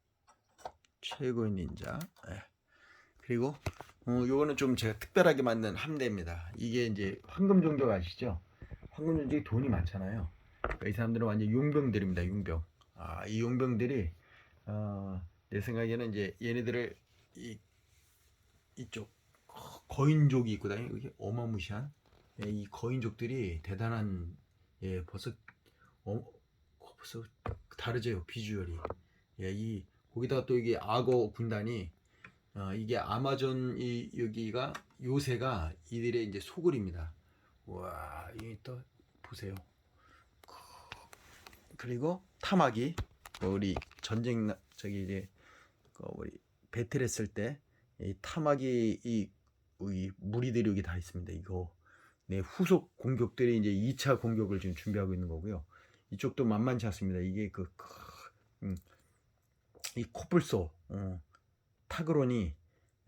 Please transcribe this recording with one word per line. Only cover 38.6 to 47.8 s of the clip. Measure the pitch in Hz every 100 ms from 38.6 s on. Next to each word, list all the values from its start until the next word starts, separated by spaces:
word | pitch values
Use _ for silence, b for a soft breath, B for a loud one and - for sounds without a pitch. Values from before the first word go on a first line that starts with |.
또 | - 127 131 _ _ _
보세요. | - - 98 95 - _ _ b b b b _ - - B B B B - - - - - - - -
그리고 | 123 120 151 185 - _
타마기, | - 190 139 110 135 165 - - - -
뭐 | 95
우리 | 98 98 76 - -
전쟁 | - 113 120 117 107
나-, | - _ -
저기 | 104 101
이제 | 95 95 95 b b b b b _
그 | - -
우리 | - - - _ _ _
배틀했을 | 120 120 139 123 - 104
때 | - 110 143 _ _